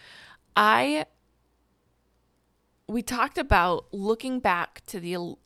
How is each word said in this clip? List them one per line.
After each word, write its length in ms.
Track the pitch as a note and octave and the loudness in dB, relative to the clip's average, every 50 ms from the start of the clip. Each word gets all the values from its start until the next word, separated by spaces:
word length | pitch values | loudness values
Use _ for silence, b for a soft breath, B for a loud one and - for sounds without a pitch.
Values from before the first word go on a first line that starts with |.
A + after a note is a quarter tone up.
| B B B B B B B B B _ _ | B B B B B B B B B _ _
I, 500 | G#3 G#3 G#3+ A3 A#3 B3+ C#4 D4 D4+ D#4 - _ _ _ _ _ _ _ _ _ _ _ _ _ _ _ _ _ _ _ _ _ _ _ _ _ _ _ _ _ _ _ _ _ _ _ - | 2 4 4 4 4 2 2 0 -2 -4 -6 _ _ _ _ _ _ _ _ _ _ _ _ _ _ _ _ _ _ _ _ _ _ _ _ _ _ _ _ _ _ _ _ _ _ _ -6
we 140 | G#3 A#3+ A#3+ | -4 -4 -4
talked 360 | - B3 B3 A3+ C#4+ - F4+ | -4 -2 -2 -2 -2 0 -4
about 480 | D4 C#4 G#3+ F#3+ F3 F3+ F3 - - _ - | 0 4 4 4 4 4 0 -2 -4 _ -10
looking 480 | G3+ G3 G#3 A3 A3 - C4 B3+ B3+ | -6 0 0 0 0 -2 -6 -6 0
back 420 | - G#3 F3+ F3 E3+ - _ - _ | 0 0 0 0 -2 -8 _ -20 _
to 120 | - - G3+ | -12 -12 -10
the 160 | E3+ F3 F3 | -8 -6 -6
l-, 240 | F3 F3 E3+ - - _ | -6 -6 -8 -12 -14 _